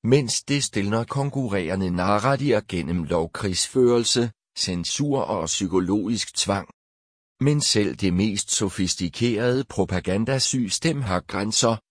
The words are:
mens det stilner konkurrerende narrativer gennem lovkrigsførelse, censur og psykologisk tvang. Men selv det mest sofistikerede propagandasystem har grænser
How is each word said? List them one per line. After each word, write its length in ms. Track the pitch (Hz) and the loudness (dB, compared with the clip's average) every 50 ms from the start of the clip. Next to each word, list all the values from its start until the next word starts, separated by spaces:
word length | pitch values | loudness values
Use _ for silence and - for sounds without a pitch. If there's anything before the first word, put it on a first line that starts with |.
| - | 2
mens 380 | 113 131 147 135 110 - - - | 4 4 4 4 2 -4 -6 -2
det 220 | - 143 143 131 | -2 -2 -2 -2
stilner 400 | - - 107 98 101 107 113 117 | -2 -2 -2 -2 0 0 -2 -2
konkurrerende 880 | - - 143 139 143 - 139 127 110 98 98 85 78 92 95 95 92 | -2 -2 -2 -2 -2 -2 -4 -4 -2 -2 -2 -2 -2 -2 -2 0 0
narrativer 680 | 87 87 90 98 104 104 101 131 139 135 139 143 117 107 - - | 0 0 2 2 2 2 2 2 0 0 2 2 2 2 0 -2
gennem 360 | - 87 78 71 87 90 80 | -4 -4 -2 -2 -2 -2 -2
lovkrigsførelse, 1300 | 73 87 82 82 82 - - 110 98 90 - - - - 131 123 120 120 120 117 - - 123 117 117 - _ _ _ - - | 0 0 0 0 -2 -4 -4 -4 -2 -2 -2 -2 -2 2 4 6 6 6 4 2 2 2 2 0 0 -2 _ _ _ -8 -6
censur 640 | - - 90 87 85 - - - 147 147 139 135 | -4 -4 -2 -4 -4 -4 -4 -2 -2 0 0 -2
og 260 | 101 - 104 92 82 | -2 -2 -2 -4 -2
psykologisk 880 | 80 - - 98 90 90 92 90 87 98 107 90 104 120 104 - - - | -2 -2 -2 -2 2 2 2 2 2 0 0 0 0 -2 -2 -4 -6 -4
tvang. 340 | - - 98 98 101 - - - _ _ _ _ _ _ _ _ _ _ _ _ - | -4 -2 0 0 -2 -2 -8 -18 _ _ _ _ _ _ _ _ _ _ _ _ 0
Men 200 | 131 143 147 147 | 2 2 2 2
selv 360 | 143 - - 107 104 90 65 | 2 2 2 2 2 2 0
det 180 | - 101 95 85 | 0 0 2 2
mest 360 | 90 104 110 98 98 - - | 4 2 2 0 -2 -4 -2
sofistikerede 1120 | - - 110 95 - - 95 90 - - 90 87 - - 117 120 113 104 120 123 123 131 135 | -2 -2 -2 -2 -2 -2 -2 -2 -2 -2 -4 -6 -4 -2 0 0 0 0 0 0 0 0 -2
propagandasystem 1400 | - - - 95 - 98 90 - 95 92 101 117 123 139 135 - - - 131 120 95 - - - 165 156 143 131 | -4 -2 -2 -2 0 0 -4 -2 0 0 0 0 0 0 0 0 0 0 0 -2 -2 -2 -2 -2 -2 -2 -2 -2
har 180 | 101 92 90 | -2 -2 -4
grænser 560 | - - - 98 101 107 110 - - 117 113 110 _ _ | -4 -4 -4 -4 -4 -2 0 2 2 2 2 0 _ _